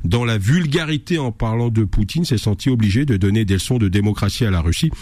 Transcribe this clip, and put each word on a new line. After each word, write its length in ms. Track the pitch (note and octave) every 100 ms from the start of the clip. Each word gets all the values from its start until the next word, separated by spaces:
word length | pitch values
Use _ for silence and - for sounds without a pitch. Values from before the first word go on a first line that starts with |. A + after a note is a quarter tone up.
dans 220 | E2+ A2+ A#2+
la 120 | A2+
vulgarité 800 | F#2+ D#3+ E3 D3+ D#3 D#3 - E3+
en 140 | C3
parlant 380 | G#2+ A2+ A2+ A#2
de 160 | A2 G#2
Poutine, 400 | - G2+ D#3+ F3
s'est 120 | A2
senti 320 | - G2+ C#3
obligé 360 | B2 G#2+ G2 D3
de 100 | G2+
donner 300 | G2 G#2 G2+
des 80 |
leçons 240 | F#2+ - B2
de 100 | G#2
démocratie 560 | F#2+ G#2 G#2 G2+ -
à 80 | A2
la 80 | F2+
Russie, 320 | E2 E2 E3 -